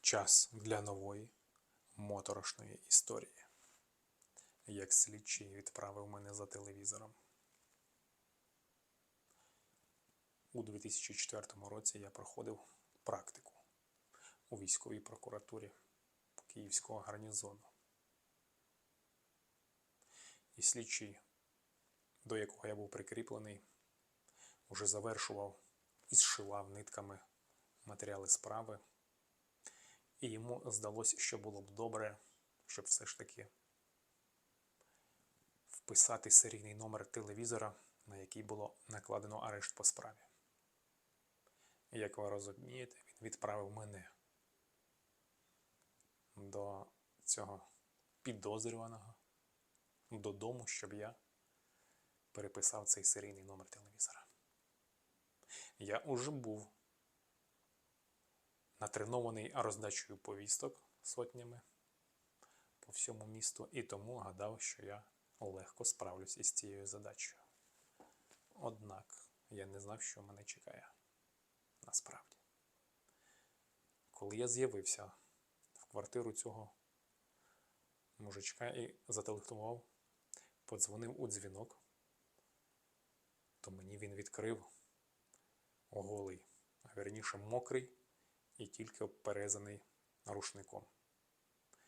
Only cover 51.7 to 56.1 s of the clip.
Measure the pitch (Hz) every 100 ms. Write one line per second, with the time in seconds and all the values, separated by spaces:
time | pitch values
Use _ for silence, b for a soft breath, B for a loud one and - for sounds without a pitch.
51.7 | b b b b b _ - 101 101 -
52.7 | 110 104 - 95 - 101 98 98 95 95
53.7 | 101 101 - - - - - _ _ _
54.7 | _ _ _ _ _ _ _ B B B
55.7 | - 104 110 151